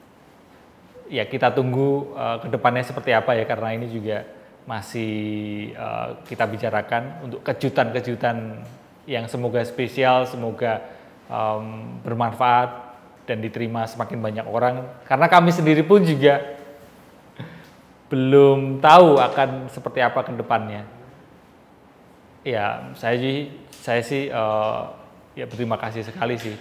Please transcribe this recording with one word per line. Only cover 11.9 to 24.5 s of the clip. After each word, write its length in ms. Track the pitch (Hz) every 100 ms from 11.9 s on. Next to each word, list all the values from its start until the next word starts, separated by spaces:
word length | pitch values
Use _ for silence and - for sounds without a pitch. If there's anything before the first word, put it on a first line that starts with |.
| 120
bermanfaat 720 | 120 117 120 117 123 123 123 - - - - - -
dan 160 | 113
diterima 420 | 110 110 117 117
semakin 340 | 113 - 113 120
banyak 240 | 110 107 113
orang. 400 | 113 123 127 131 -
Karena 220 | - 135 165
kami 240 | 180 170
sendiri 320 | 170 156 151
pun 180 | 156 202 170
juga 340 | 147 143 139 - - - - - - - - - - - - - - - - -
belum 720 | 135 131 139 139 139 135 135
tahu 320 | 151 170 175 139
akan 560 | 123 - 135 131 131
seperti 320 | - - -
apa 160 | 120 131
ke 120 | 127 120
depannya. 480 | 117 117 107 104 104 - - - - - _ _ _ _ _ _ _ - - -
Ya, 480 | 139 113 104 117 127
saya 240 | 131 117 123
sih, 320 | 131 139 143 - -
saya 320 | - - 120
sih, 240 | 120 139 139
eh, 520 | 123 110